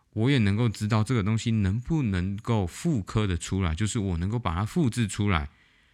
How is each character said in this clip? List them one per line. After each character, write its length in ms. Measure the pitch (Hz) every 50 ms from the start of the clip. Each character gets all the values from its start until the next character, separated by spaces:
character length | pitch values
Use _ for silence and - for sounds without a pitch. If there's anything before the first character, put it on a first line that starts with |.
| _ _ -
我 180 | 104 110 131
也 80 | 143 135
能 160 | 110 98 98
够 120 | 107 123 120
知 200 | 101 - 107 107
道 160 | 117 107 107
这 100 | - 131
个 80 | 120
东 160 | 95 98 110 113
西 140 | - 117
能 280 | 113 110 101 92 95 117
不 220 | 120 - 165 160
能 340 | 143 110 95 90 87 95 101 101
够 280 | - - 117 110 98
复 380 | 87 - - - 175 160 120 92
刻 240 | - - 110 107 101
的 100 | 90 82
出 240 | - - 98 95
来， 140 | 98 87 80
就 100 | 80 107
是 140 | 104 - 123
我 180 | 98 98 87 82
能 100 | 87 95
够 120 | 107 123
把 160 | 117 92 82
它 100 | 85 104
复 240 | 107 - 180 170 123
制 180 | 107 120 120 98
出 220 | - - 104 104
来。 220 | 98 80 73 71 - _ _ _ _ _ _ _